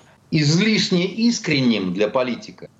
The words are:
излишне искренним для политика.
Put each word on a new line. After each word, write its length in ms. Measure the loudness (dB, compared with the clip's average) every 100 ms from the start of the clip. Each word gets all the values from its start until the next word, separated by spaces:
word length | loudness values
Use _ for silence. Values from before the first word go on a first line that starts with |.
| -20 _ -4
излишне 760 | 0 2 2 2 0 0 0 0
искренним 840 | 0 0 0 -2 0 2 2 0
для 160 | 0 0
политика. 580 | 0 -2 -4 -10 -18 -20